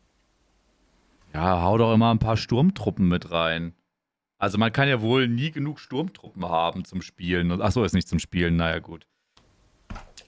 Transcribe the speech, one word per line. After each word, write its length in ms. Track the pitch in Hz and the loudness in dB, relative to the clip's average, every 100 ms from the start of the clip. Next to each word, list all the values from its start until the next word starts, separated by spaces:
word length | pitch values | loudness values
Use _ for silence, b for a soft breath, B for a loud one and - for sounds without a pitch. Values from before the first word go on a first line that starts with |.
| _ _ _ _ _ _ _ _ _ _ _ _ _ | _ _ _ _ _ _ _ _ _ _ _ _ _
Ja, 300 | 78 90 90 | -2 0 2
hau 160 | 87 110 | 2 4
doch 160 | 113 | 4
immer 180 | 113 117 | 4 4
ein 60 | 113 | 2
paar 180 | 113 110 | 2 -2
Sturmtruppen 720 | - 120 175 - - - 90 | 0 2 2 2 -2 0 2
mit 240 | 87 82 | 2 -2
rein. 440 | 85 82 82 85 - _ _ _ _ _ - | -2 0 -2 -6 -14 _ _ _ _ _ -6
Also 200 | 101 104 | -2 0
man 140 | 113 | 0
kann 160 | 127 139 | 2 0
ja 120 | 127 | 2
wohl 280 | 110 127 123 | 2 2 2
nie 220 | 117 156 | 0 -4
genug 280 | 151 151 147 | -4 -8 -8
Sturmtruppen 640 | - 131 180 - 87 95 87 | -8 -6 -6 -10 -16 -10 -2
haben 360 | 82 85 92 | 0 0 -4
zum 180 | 87 92 | -8 -10
Spielen. 580 | - - 87 90 87 87 | -10 -8 -2 0 0 0
Ach 100 | 104 | 0
so, 120 | 123 | 2
ist 100 | 95 | 2
nicht 140 | 92 - | 2 0
zum 100 | 85 | -4
Spielen, 380 | - 87 85 85 | -2 -2 0 2
naja, 220 | 82 82 | 0 -2
gut. 280 | - 82 _ _ _ _ _ _ _ _ - - - - | -8 -18 _ _ _ _ _ _ _ _ -18 -16 -18 -20